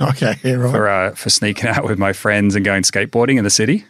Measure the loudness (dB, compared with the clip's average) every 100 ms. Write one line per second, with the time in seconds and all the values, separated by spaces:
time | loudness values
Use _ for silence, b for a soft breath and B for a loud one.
0 | -2 0 -2 -2 -2 0 0 0 0 0
1 | -2 -4 -2 0 0 -2 -2 -2 -2 -2
2 | -2 0 0 2 2 2 0 0 0 -2
3 | -2 0 2 2 2 0 2 0